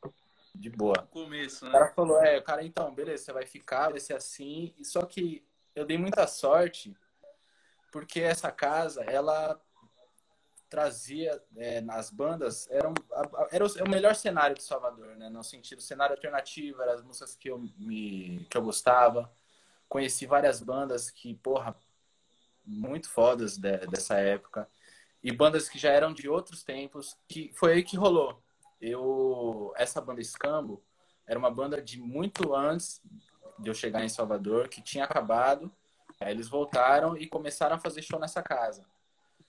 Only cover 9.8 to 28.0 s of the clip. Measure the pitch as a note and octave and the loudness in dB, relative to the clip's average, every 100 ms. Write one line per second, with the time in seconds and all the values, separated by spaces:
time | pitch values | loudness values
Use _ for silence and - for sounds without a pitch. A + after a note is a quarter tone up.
9.8 | _ _ _ _ _ _ _ _ _ D3+ | _ _ _ _ _ _ _ _ _ 0
10.8 | D3 A#2 B2+ D3 E3 C#3+ _ A2 A#2 A#2 | 0 -2 -10 -6 -4 -4 _ -10 -6 -6
11.8 | A2+ A2+ A2 G#2 D3 E3 B2+ A2 - C3+ | -4 -8 -8 -4 -4 -2 -4 -6 -2 0
12.8 | D#3 E3 - C#3+ C#3+ - D3+ F3 G3+ F3+ | 2 -2 -4 -6 -4 -2 0 2 0 0
13.8 | F#3+ F#3+ G3+ G#3+ G#3 E3+ C#3+ C#3 - C3+ | 0 6 6 4 0 4 2 2 -6 -4
14.8 | B2 A2+ A2 A2 A2 A2+ A2+ B2+ - C3 | -4 -8 -16 -16 -14 -14 -14 -16 -20 -16
15.8 | - C3+ C#3 C#3 D3+ C#3+ - D#3+ D3 C3 | -14 -2 -2 -2 -4 -6 -6 -12 -12 -4
16.8 | B2 A#2+ B2 B2 C3+ - C3+ B2 A2+ F#2+ | -2 -2 -6 -16 -16 -12 -10 -10 -12 -12
17.8 | G#2+ G#2+ G#2 F#2+ F2+ F2 - B2 A2 - | -10 -8 -6 -8 -8 -12 -4 -4 -2 2
18.8 | B2+ B2 A#2+ A#2 A#2 _ _ _ _ _ | 6 8 8 6 -6 _ _ _ _ _
19.8 | _ C3+ C3+ - B2+ C#3+ D3 B2 A#2 C3 | _ -2 -2 -2 2 4 6 2 -4 -4
20.8 | C#3 A#2+ - - A#2+ A2+ C3 C3+ A2 - | -2 -4 -6 -12 -12 -8 -2 0 -2 -10
21.8 | _ _ _ _ _ _ _ _ - G#2+ | _ _ _ _ _ _ _ _ -12 -8
22.8 | B2 D#3 - - A#2 A#2+ G#2+ G2 G2 F#2+ | -6 -8 -4 6 6 6 -2 -4 -2 -2
23.8 | F2+ F#2+ - G2+ G2 G2+ - G#2+ G#2 _ | -2 -6 0 2 2 0 -4 -12 -12 _
24.8 | - - _ _ B2 A#2+ D3+ D#3 C#3+ C3+ | -20 -20 _ _ -8 4 4 4 -4 0
25.8 | D3 C#3+ D#3 D3+ C#3 E3 - E3 - C3+ | 4 6 4 -2 -4 -4 -4 -14 -12 -10
26.8 | C#3 D3 - - _ D#3+ D#3 - E3+ E3+ | -12 -14 -16 -18 _ -14 -12 2 6 6
27.8 | F3+ F#3 | 2 2